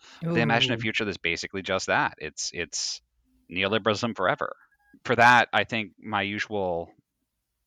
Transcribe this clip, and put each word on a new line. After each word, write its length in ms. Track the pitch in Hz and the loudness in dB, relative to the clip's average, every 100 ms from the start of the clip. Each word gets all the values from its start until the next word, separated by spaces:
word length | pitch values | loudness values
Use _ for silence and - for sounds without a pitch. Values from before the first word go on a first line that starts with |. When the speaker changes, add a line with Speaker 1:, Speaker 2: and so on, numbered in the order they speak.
| - - | -20 -12
Speaker 1:
They 180 | 165 170 | -4 0
imagine 320 | 117 117 117 | 2 2 2
a 40 | 113 | 0
Speaker 2:
Ooh. 40 | |
Speaker 1:
future 240 | 113 - | -2 -2
that's 120 | 107 87 | -4 -4
basically 460 | 85 82 - 98 | -4 -4 -4 -8
just 240 | 90 95 - | -2 -2 0
that. 280 | 104 143 - | 0 0 -4
It's, 320 | 78 - - | -12 -8 -10
it's 480 | - 80 - - - - _ _ _ - | -6 -8 -6 -6 -8 -14 _ _ _ -10
neoliberalism 640 | 90 98 107 107 101 120 98 | -2 0 2 2 0 -2 0
forever. 400 | 92 147 - - _ _ _ - | 0 0 -4 -10 _ _ _ -14
For 100 | - 117 | -2 6
that, 320 | 120 123 104 | 8 8 6
I 120 | 107 | 2
think 280 | 98 113 98 - | 0 -4 -6 -12
my 240 | 107 104 | -6 -2
usual 680 | 101 104 - 104 92 85 85 - _ _ _ _ _ _ | -2 -4 -4 -2 -2 -2 -6 -14 _ _ _ _ _ _